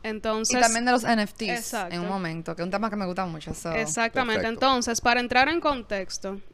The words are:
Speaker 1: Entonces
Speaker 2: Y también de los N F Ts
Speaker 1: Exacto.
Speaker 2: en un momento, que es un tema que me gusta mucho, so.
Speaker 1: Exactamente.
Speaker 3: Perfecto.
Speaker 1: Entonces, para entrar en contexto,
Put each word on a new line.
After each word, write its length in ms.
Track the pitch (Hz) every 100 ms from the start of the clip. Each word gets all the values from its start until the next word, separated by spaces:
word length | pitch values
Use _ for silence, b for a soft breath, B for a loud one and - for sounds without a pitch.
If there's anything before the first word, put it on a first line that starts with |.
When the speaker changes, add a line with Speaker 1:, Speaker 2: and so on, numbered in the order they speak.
Speaker 1:
Entonces 540 | 220 214 220 220 220 247
Speaker 2:
Y 40 |
también 240 | 233 226 247
de 60 |
los 120 | 247
N 180 | 240 226
F 120 | 208 -
Ts 140 | 214
Speaker 1:
Exacto. 440 | 240 220 226 180
Speaker 2:
en 60 | 175
un 80 | 175
momento, 480 | 196 170 165 165 165
que 60 |
es 20 |
un 60 | 180
tema 180 | 196 220
que 80 | 208
me 80 |
gusta 220 | 185 180 185
mucho, 260 | 160 160
so. 180 | 156 170
Speaker 1:
Exactamente. 680 | 185 220 - 226 262 247 214
Speaker 3:
Perfecto. 260 | 220 226 269
Speaker 1:
Entonces, 360 | 254 240 233
para 180 | 247 240
entrar 300 | 240 247 269
en 100 | 339
contexto, 800 | 320 262 214 202 185 - 196 196 -